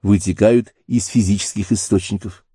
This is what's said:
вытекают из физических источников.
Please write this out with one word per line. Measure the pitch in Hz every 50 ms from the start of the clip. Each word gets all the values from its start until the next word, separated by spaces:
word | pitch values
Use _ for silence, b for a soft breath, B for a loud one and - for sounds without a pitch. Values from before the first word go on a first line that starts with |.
вытекают | - 95 101 92 - 98 85 - 101 113 120 120 110 - _ _ _
из | - 117 120 -
физических | - - 123 104 92 101 98 - - - 107 101 -
источников. | 117 104 - - 104 95 - - 104 98 - 101 - _ _ _